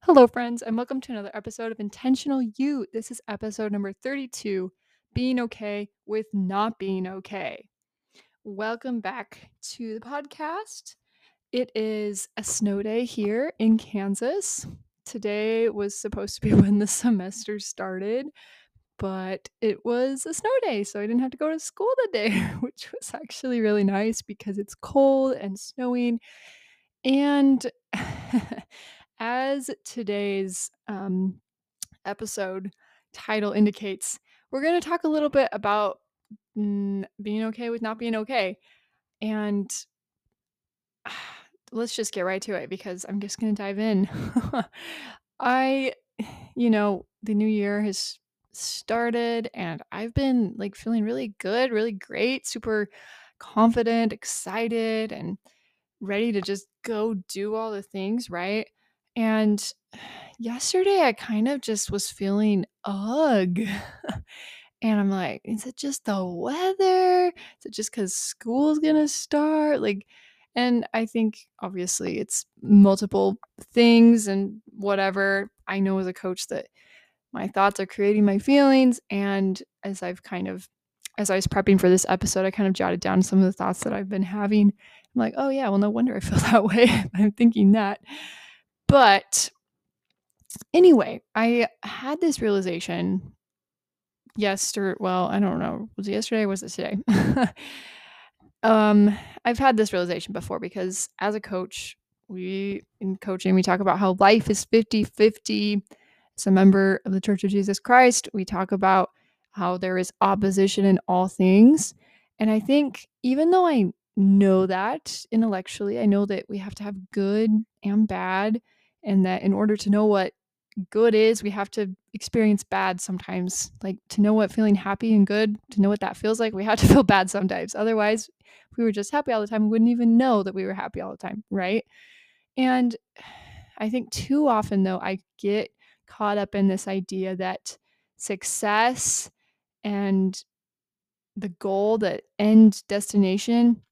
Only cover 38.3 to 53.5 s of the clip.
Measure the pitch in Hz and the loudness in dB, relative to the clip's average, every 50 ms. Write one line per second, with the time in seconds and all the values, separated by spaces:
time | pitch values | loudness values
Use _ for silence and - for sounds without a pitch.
38.3 | 269 240 196 185 196 _ _ _ _ _ _ _ _ _ _ _ _ _ 214 214 | -2 -2 -2 -2 -6 _ _ _ _ _ _ _ _ _ _ _ _ _ -8 -6
39.3 | 214 214 208 208 202 202 196 - - - - _ _ _ _ _ _ _ _ _ | -4 -4 -4 -2 -2 -4 -4 -6 -10 -12 -14 _ _ _ _ _ _ _ _ _
40.3 | _ _ _ _ _ _ _ _ _ _ _ _ _ _ _ - - - - - | _ _ _ _ _ _ _ _ _ _ _ _ _ _ _ -18 -16 -16 -16 -18
41.3 | - - - _ _ _ _ _ - 220 233 233 - - 220 - - 202 180 185 | -20 -20 -20 _ _ _ _ _ -8 -8 -8 -6 -6 -6 -8 -6 -6 -4 -4 -4
42.3 | 190 196 190 - 202 175 143 - 185 185 - 208 180 180 - - 196 202 202 202 | -4 -6 -6 -6 -8 -8 -8 -8 -12 -12 -10 -12 -12 -12 -10 -8 -8 -8 -8 -8
43.3 | - - 226 220 208 202 202 196 202 196 214 226 214 190 196 - - - - - | -8 -6 -4 -4 -4 -4 -6 -8 -6 -4 -2 0 0 0 0 -2 -4 -10 -10 -4
44.3 | - 247 - - - 254 - - _ - - - - - - - - _ _ _ | -4 -4 -4 -2 -4 -6 -6 -6 _ -20 -18 -18 -18 -18 -18 -20 -20 _ _ _
45.3 | _ _ - 247 254 262 262 262 269 269 269 254 - _ _ _ _ - 214 - | _ _ -2 0 0 0 0 0 -2 -2 -2 -4 -6 _ _ _ _ -12 -12 -12
46.3 | - - - - _ - 240 233 220 208 208 208 196 180 - _ _ _ - 214 | -12 -20 -20 -14 _ 0 2 2 4 4 2 0 -2 -4 -8 _ _ _ -8 -4
47.3 | 214 202 214 220 214 208 202 202 202 208 214 208 190 - - - - _ _ _ | -2 0 0 0 0 0 -2 -2 -2 -2 -2 -4 -4 -6 -8 -10 -12 _ _ _
48.3 | _ _ _ _ _ - - - - - - - 220 233 233 240 233 240 233 233 | _ _ _ _ _ -12 -10 -10 -10 -10 -6 -4 -4 -2 -2 -2 -2 -2 -2 -2
49.3 | 233 233 220 - - - 190 170 165 - - _ - 180 220 233 233 - 277 269 | -4 -4 -6 -8 -10 -10 -8 -8 -8 -10 -12 _ -12 -12 -12 -6 -4 -2 0 2
50.3 | 254 247 220 180 - - 196 202 196 - - 220 233 226 208 214 240 262 262 214 | 2 2 0 -2 -4 -8 -10 -10 -10 -10 -6 -4 -2 -2 -2 -2 -4 -6 -6 -8
51.3 | 202 _ - 185 208 240 254 262 233 214 220 233 214 190 - _ - - 208 247 | -12 _ -6 -4 -2 -2 -2 -2 -2 -2 -4 -4 -6 -10 -14 _ -6 -4 -2 -2
52.3 | 262 262 _ - - 226 - 233 220 214 208 202 _ - - - - - - _ | -2 -4 _ -10 -12 -10 -6 -4 -4 -4 -4 -6 _ -20 -20 -20 -20 -20 -20 _
53.3 | _ _ - - | _ _ -20 -6